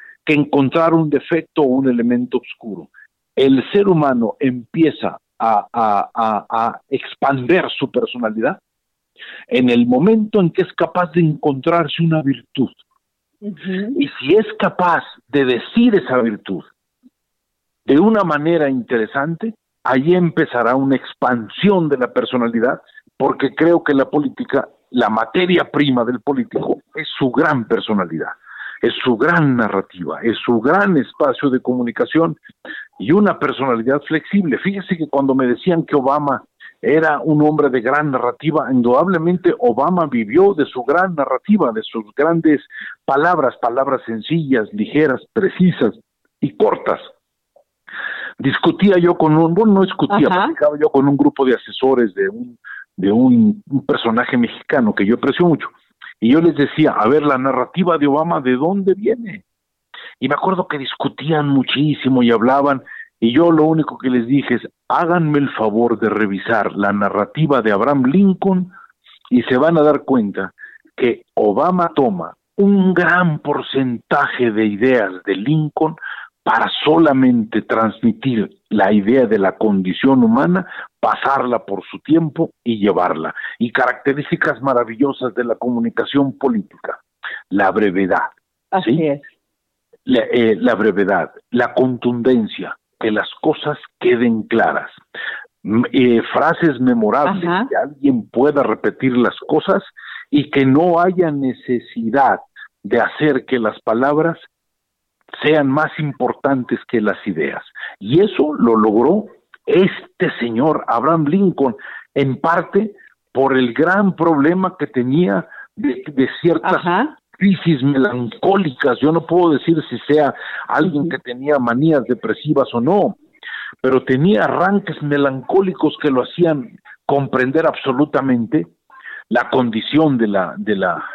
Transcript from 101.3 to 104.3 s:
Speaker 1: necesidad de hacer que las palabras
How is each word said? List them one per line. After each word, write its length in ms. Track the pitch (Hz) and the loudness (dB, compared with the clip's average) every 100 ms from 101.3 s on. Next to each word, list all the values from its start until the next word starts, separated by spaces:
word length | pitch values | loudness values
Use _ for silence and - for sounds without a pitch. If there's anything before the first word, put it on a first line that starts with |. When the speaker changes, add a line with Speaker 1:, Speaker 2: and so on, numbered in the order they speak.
Speaker 1:
necesidad 1080 | 143 131 117 - 120 - - 113 131 131 95 - - - _ | -2 -4 -6 -4 -4 -4 -8 -2 2 2 0 -6 -20 -20 _
de 160 | 101 120 | -2 -2
hacer 460 | 107 - 151 131 - | -2 0 0 0 -2
que 140 | 127 | -2
las 200 | 110 - | -2 -4
palabras 580 | - 110 135 151 165 | -4 0 0 0 0